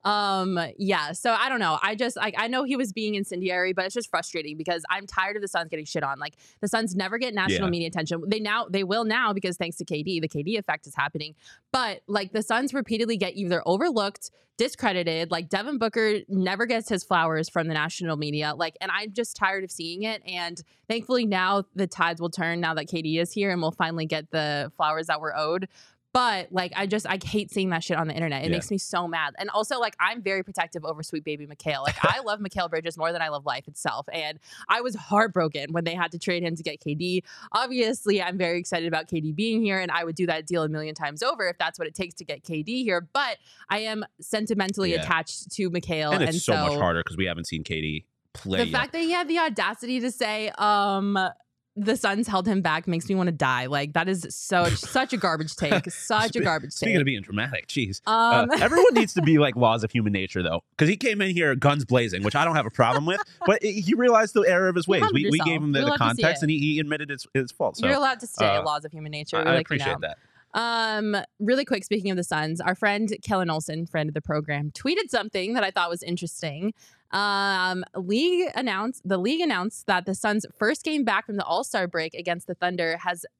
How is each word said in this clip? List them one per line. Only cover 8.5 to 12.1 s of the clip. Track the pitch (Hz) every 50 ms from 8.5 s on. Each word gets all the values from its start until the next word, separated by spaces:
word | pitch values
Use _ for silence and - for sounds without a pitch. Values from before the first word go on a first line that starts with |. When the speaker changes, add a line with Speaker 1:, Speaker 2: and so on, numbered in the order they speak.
| 214 226 233 -
Speaker 1:
they | 180 196 196
will | 175 196 226 233
now | 220 214 240 254 220 208
because | 190 185 185 175
thanks | - 180 170 165 -
to | 170
K | - 160 151 151
D, | 180 190 165
the | 160 156
K | - 151 147
D | 175 226
effect | 214 202 - 156 156 _
is | 147 -
happening. | - 139 151 - 160 151 151 156 _ _ - - _ _ _ -
But, | 262 254 220 196 - _
like, | -